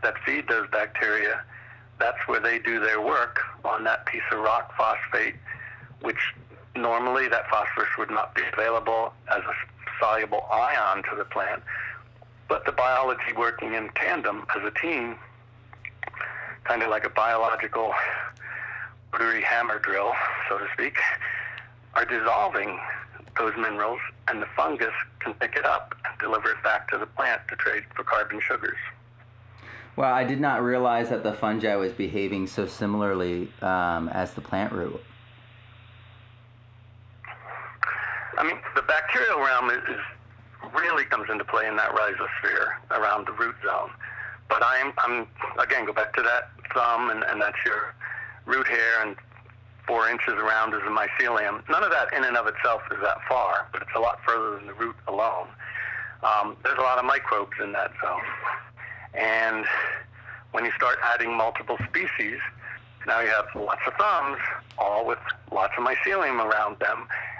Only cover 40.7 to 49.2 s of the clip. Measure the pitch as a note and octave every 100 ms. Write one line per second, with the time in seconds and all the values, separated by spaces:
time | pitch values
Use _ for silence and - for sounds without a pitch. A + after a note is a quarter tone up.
40.7 | - - C#3+ C3+ A#2+ G#2 G#2+ - A2+ A2
41.7 | G#2+ G#2 A2 G#2 F#2+ F2 - G2+ - -
42.7 | - - A2 G#2+ G#2 G2+ - A#2+ - -
43.7 | G#2 G#2 - - - - - - A#2 A#2+
44.7 | C3 C#3 - B2 A#2+ G#2+ - - - B2
45.7 | C3 G#2+ G#2+ G#2+ C3+ A#2 A#2+ - - -
46.7 | C3 A#2+ A#2 A#2+ A2 A2 G#2+ G#2+ - -
47.7 | - - - - - - - - C3 B2+
48.7 | A#2+ A#2 A#2 G#2+ G2